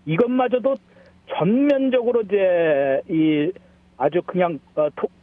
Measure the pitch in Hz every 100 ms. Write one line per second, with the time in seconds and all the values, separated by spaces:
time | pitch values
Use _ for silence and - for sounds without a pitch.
0 | 151 165 240 254 254 247 269 269 - -
1 | - _ - - 165 247 285 269 269 247
2 | 233 233 196 202 185 175 160 139 139 135
3 | - 160 156 151 156 - - - _ -
4 | 143 175 - 180 175 143 - 156 147 -
5 | 208 -